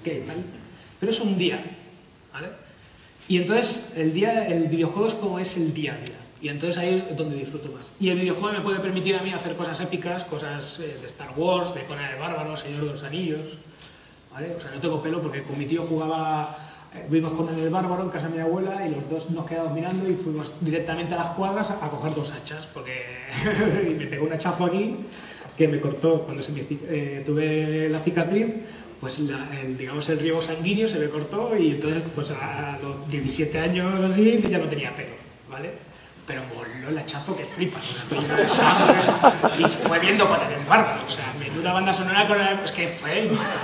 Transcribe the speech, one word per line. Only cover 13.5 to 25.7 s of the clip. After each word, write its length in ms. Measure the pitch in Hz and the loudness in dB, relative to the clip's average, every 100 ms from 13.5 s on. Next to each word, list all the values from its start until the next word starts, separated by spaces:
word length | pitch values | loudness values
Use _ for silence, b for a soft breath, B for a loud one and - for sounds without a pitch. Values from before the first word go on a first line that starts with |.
| - - B B B B B - | -14 -20 B B B B B -16
¿vale? 220 | 135 170 170 | -10 -8 -8
O 40 | |
sea, 100 | 147 | -10
no 100 | 139 | -4
tengo 220 | 165 156 | -2 -2
pelo 180 | 156 165 | -2 -2
porque 220 | 151 139 | -4 -6
con 160 | 139 139 | -6 -6
mi 80 | 139 | -2
tío 160 | 165 | 0
jugaba, 760 | 165 156 156 160 165 156 151 B B B B | 0 0 0 0 0 0 -2 B B B B
eh, 100 | - 147 | -12 0
vimos 220 | 160 160 | 2 2
Conan 260 | 160 160 160 | 0 -2 0
el 100 | 160 | 0
Bárbaro 360 | 185 180 175 | 2 0 0
en 40 | 185 | -2
casa 200 | 160 160 | -4 -4
de 80 | 165 | -2
mi 40 | |
abuela 460 | 165 180 190 196 170 | 0 0 0 -2 -2
y 80 | |
los 160 | 143 143 | -4 -4
dos 180 | 160 170 | -4 -2
nos 180 | 160 160 | -4 -2
quedamos 280 | 165 160 | -2 -2
mirando 340 | 160 180 190 190 | -2 -2 0 0
y 60 | |
fuimos 380 | 165 165 151 147 - | 0 -2 -4 -6 -4
directamente 520 | 160 165 165 165 165 | -2 0 -2 -4 -2
a 60 | 175 | -2
las 100 | 170 | -2
cuadras 400 | 185 196 208 196 | -2 0 0 -2
a, 140 | - | -4
a 60 | - | -4
coger 240 | 151 156 | -4 -2
dos 160 | 151 - | -2 -4
hachas, 340 | - - 156 156 | -6 -10 -10 -12
porque 300 | 147 131 127 123 - 127 135 | -12 -10 -8 -10 -12 -8 -2
<laughs> 440 | 190 165 220 196 170 | 0 4 4 4 2
y 80 | |
me 120 | 156 143 | 0 -2
pegó 180 | 143 | -2
un 80 | 156 | -2
hachazo 320 | 160 180 170 | 0 -2 2
aquí 320 | 180 196 220 - - B B B B - | 2 2 0 -2 -8 B B B B 2
que 100 | |
me 140 | 156 | 4